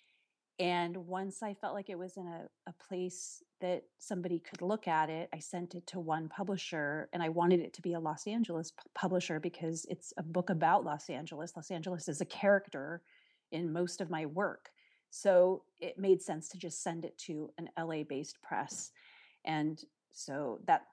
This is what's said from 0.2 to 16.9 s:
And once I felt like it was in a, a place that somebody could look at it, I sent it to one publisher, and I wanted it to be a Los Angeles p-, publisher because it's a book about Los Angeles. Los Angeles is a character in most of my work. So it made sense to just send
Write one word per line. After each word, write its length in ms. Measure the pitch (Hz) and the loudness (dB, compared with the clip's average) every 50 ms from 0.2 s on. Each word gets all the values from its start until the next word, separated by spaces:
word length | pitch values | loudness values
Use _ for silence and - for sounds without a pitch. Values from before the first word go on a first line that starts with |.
| _ _ _ _ _ _ _ - | _ _ _ _ _ _ _ 0
And 480 | 180 175 175 175 175 170 175 190 170 | 2 4 4 4 2 0 -2 -4 -6
once 340 | 175 185 190 196 196 190 - | -4 -4 -4 -4 -4 -6 -6
I 140 | 226 208 196 | -6 -6 -6
felt 180 | - 214 185 180 | -4 -4 -4 -4
like 160 | 202 196 - | -4 -6 -6
it 80 | 185 | -8
was 200 | 170 185 185 - | -8 -8 -8 -8
in 100 | 196 175 | -8 -8
a, 200 | 175 170 165 160 156 _ _ - | -8 -8 -8 -10 -12 _ _ -14
a 60 | 180 165 - - | -14 -14 -14 -10
place 540 | - 190 180 185 185 180 - - - - - - _ _ - | -6 -4 -2 -2 -4 -4 -6 -12 -12 -12 -16 -20 _ _ -4
that 220 | 185 180 180 - - - _ | 0 0 0 0 -2 -8 _
somebody 400 | - - - 208 180 175 175 175 | -12 -6 -4 -4 -2 0 0 0
could 240 | 165 - - - - | -2 -2 -4 -8 -4
look 260 | 175 185 214 214 - | 0 0 0 0 0
at 220 | 180 160 156 156 156 | 2 4 4 4 2
it, 200 | 160 165 175 - - | 0 -4 -4 -6 -6
I 60 | 156 | -8
sent 340 | - - - 175 180 175 180 | -8 -6 -6 -4 -4 -4 -8
it 140 | 175 175 | -10 -10
to 120 | - - 185 | -8 -8 -4
one 300 | 165 160 156 160 160 156 | -2 0 0 -2 -2 -4
publisher, 800 | - - 190 185 196 175 - - 170 156 147 143 151 156 - - | -6 -4 -4 -2 -2 -4 -4 -4 -2 -2 0 0 0 -2 -4 -4
and 120 | - 175 165 | -4 -2 -2
I 60 | 160 | 0
wanted 320 | 160 175 170 175 185 170 | 2 4 6 8 8 6
it 120 | 156 - - | 4 0 -6
to 80 | - | -6
be 120 | - 175 170 | -4 -2 -2
a 60 | 165 | 0
Los 280 | 160 156 156 - - | -2 -2 -2 -4 -4
Angeles 420 | 202 220 233 220 - 165 160 165 - | -2 0 0 0 0 0 -4 -4 -6
p-, 140 | - - - - - | -10 -16 -18 -12 -6
publisher 460 | - 196 175 185 180 175 - 160 156 | -2 0 2 2 2 2 0 -2 -2
because 480 | 156 175 - - 170 160 165 165 - - | -2 -4 -4 -4 -4 -4 -4 -4 -6 -8
it's 240 | 165 - - - - | -8 -10 -10 -12 -8
a 60 | - 156 | -8 -6
book 280 | 165 165 180 175 - | -2 -2 0 0 2
about 340 | 180 156 165 160 180 147 - | 2 4 6 6 6 6 4
Los 240 | 147 147 147 - - | 2 -4 -4 -6 -8
Angeles. 440 | 143 131 165 - 160 143 165 175 - | -8 -8 -8 -8 -8 -8 -8 -10 -10
Los 160 | 165 147 - | -12 -10 -8
Angeles 360 | 185 160 160 151 180 160 - | -6 -6 -4 -4 -6 -6 -4
is 140 | 160 143 147 | -4 -2 -2
a 40 | 170 | -4
character 760 | - - - 208 196 202 190 - - - 139 139 147 170 170 _ _ _ _ _ _ _ _ _ - | -6 -4 2 6 6 6 6 6 0 -8 -8 -6 -6 -8 -8 _ _ _ _ _ _ _ _ _ -8
in 220 | 165 160 175 160 156 | -4 -2 -2 0 0
most 280 | 175 180 175 - - | 0 0 0 -2 -4
of 100 | 185 165 | -4 -4
my 160 | 175 156 156 | -2 -2 -4
work. 420 | 143 156 185 202 165 - - - - _ _ _ _ _ _ _ _ | -2 -2 0 0 -2 -2 -4 -12 -20 _ _ _ _ _ _ _ _
So 540 | - - - 202 185 180 180 185 190 - - _ _ - | -6 2 6 8 10 10 10 10 6 2 -2 _ _ -8
it 180 | 165 - - | -8 -8 -4
made 240 | 190 196 190 185 180 | 2 8 8 8 8
sense 260 | - - 156 160 165 - | 6 -2 -6 -6 -6 -10
to 80 | - | -10
just 260 | 180 185 165 - - - | -8 -8 -8 -6 -4 -4
send 220 | 180 | -4